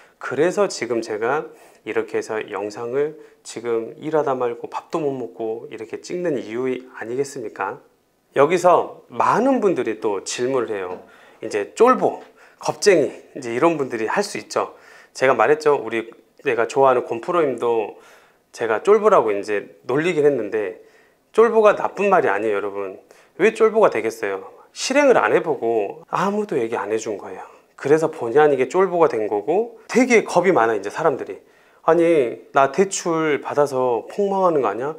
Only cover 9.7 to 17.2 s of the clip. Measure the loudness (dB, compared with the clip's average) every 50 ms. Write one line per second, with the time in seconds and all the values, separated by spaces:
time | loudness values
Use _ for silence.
9.7 | 0 0 -2 -2 -4 -2 -2 -4 -2 -4 -6 -6 -6 -4 -4 -2 -2 -2 -2 -2
10.7 | -4 -6 -6 -8 -10 -12 -14 -18 -20 -20 -20 -20 -18 _ -10 -6 -4 -4 -4 -4
11.7 | 0 4 4 4 4 4 2 0 -2 -4 -10 -18 _ _ -20 -20 _ -10 -8 -8
12.7 | -6 0 2 4 4 4 4 2 -2 -8 -18 -18 -14 -12 -8 -6 -2 0 2 2
13.7 | 2 0 -2 -4 -4 -4 -4 -2 -2 -2 -4 -4 -6 -12 -10 -6 -4 -4 -4 -4
14.7 | -8 -16 -20 -20 -20 -20 -20 _ -8 -2 0 2 2 4 4 4 2 2 2 2
15.7 | 0 0 0 -4 -4 -4 -6 -6 -10 -20 _ _ _ _ -4 -2 0 0 0 0
16.7 | 2 4 4 4 4 4 0 -2 -6 -6